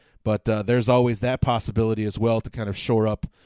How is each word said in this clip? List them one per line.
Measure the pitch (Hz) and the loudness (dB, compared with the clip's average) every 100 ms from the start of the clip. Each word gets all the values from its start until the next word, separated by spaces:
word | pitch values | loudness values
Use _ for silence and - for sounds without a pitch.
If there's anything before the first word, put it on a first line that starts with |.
| _ _ | _ _
But, | - 107 - | -2 -2 0
uh, | 107 | -2
there's | 101 123 117 | 2 2 4
always | 123 123 110 | 4 2 0
that | 123 131 | -2 -2
possibility | - 117 - 107 110 110 107 | 0 0 -2 -2 0 -2 -4
as | 104 | -2
well | 113 113 | 0 0
to | - | -2
kind | 120 104 | -8 -8
of | 98 | -6
shore | - 113 107 | 0 2 2
up, | 104 - - | -2 -8 -14